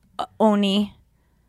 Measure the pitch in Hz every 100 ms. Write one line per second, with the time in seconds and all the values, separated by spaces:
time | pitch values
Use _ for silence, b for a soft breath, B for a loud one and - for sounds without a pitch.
0 | _ - - - 214 202 202 196 202 -
1 | _ _ _ _